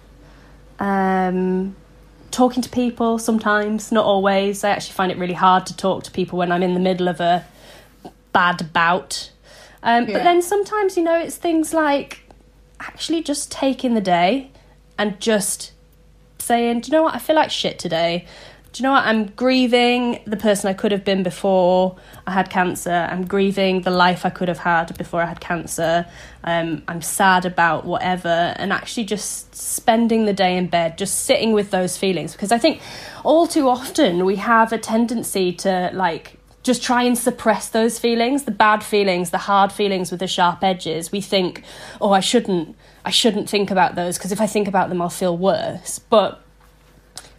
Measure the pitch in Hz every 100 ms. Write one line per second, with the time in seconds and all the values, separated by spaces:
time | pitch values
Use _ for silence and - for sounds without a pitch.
0 | - - - - - - - - 202 196
1 | 190 190 185 185 185 185 190 - - -
2 | - - - - 247 247 233 254 247 240
3 | 233 226 226 220 214 208 208 214 - 226
4 | 208 196 196 196 196 202 202 - - -
5 | 185 180 180 165 190 185 185 - 190 170
6 | - - 175 180 175 175 180 180 185 180
7 | 180 175 170 175 - - - - - _
8 | - - _ 196 180 175 160 175 170 185
9 | - - - _ - - - - - 240
10 | 233 190 349 349 349 403 392 427 381 359
11 | 330 339 320 - 349 320 311 320 302 285
12 | - - - - _ _ _ - - -
13 | - 320 320 294 - - 269 254 254 226
14 | 185 175 180 269 - - - - _ -
15 | 208 196 233 208 190 - - - _ _
16 | _ _ _ - - 233 233 233 247 311
17 | 320 240 - 311 - - 180 - 175 160
18 | 170 175 - - - - - - 262 269
19 | 202 220 202 - 254 262 247 247 240 247
20 | 240 - 208 208 220 196 202 190 220 196
21 | 196 196 180 - 196 185 180 185 185 185
22 | - - - 185 190 196 180 - 175 175
23 | 165 180 180 202 196 196 190 185 180 180
24 | 180 175 185 - 180 170 175 165 170 -
25 | 175 175 170 175 - 170 - - 165 170
26 | 170 - - - 170 170 165 151 - 170
27 | - - 190 180 180 180 170 156 175 175
28 | 180 180 170 165 170 - 202 185 - -
29 | 202 202 - - - - - - - 226
30 | 233 226 214 196 185 180 175 170 165 156
31 | 196 - - 254 220 214 202 185 180 -
32 | 196 170 147 - 202 233 320 - - -
33 | - - - 311 330 320 262 247 - -
34 | 240 175 185 202 214 226 226 226 - 220
35 | 233 233 - 196 180 175 190 185 180 185
36 | 175 156 - - _ _ - 240 - 240
37 | 247 240 247 233 220 202 - 226 226 226
38 | 240 233 139 277 262 - 214 214 - 208
39 | 196 175 175 180 202 202 196 - 202 185
40 | 180 175 185 - 175 - 196 180 165 156
41 | 165 202 196 196 180 - - - - -
42 | 202 196 - 240 226 180 156 - - -
43 | - - 233 196 - 202 196 190 160 -
44 | 175 175 180 202 208 220 202 190 - 180
45 | 170 - 185 170 190 170 - - - -
46 | - 214 190 - _ _ _ _ _ _
47 | _ - -